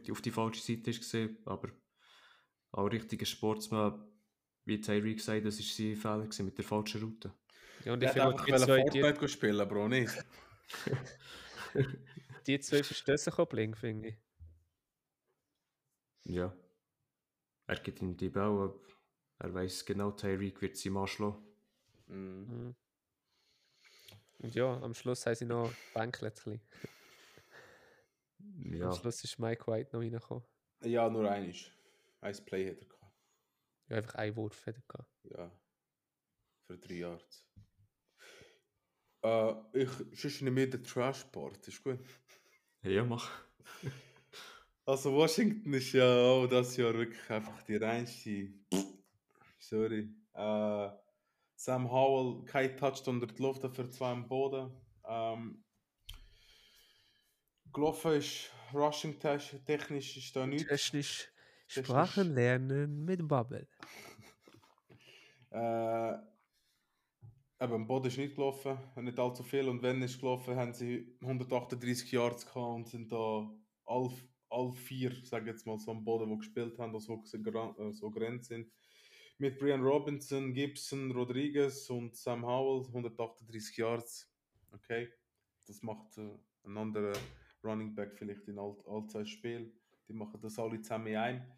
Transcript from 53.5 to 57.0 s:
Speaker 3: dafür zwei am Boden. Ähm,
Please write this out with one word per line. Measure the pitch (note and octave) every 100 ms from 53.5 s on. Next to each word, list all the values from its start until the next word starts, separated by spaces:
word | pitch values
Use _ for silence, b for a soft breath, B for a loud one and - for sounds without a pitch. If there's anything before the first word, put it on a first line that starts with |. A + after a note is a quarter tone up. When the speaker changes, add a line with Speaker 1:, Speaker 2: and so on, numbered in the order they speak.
| C3
Speaker 3:
dafür | C3+ B2+ B2
zwei | - B2+
am | B2 A#2+
Boden. | C3 C#3 C3+ C3 B2+ - _ -
Ähm, | A2+ A2+ A2+ A2+ - _ _ _ _ - B B B B B B B B B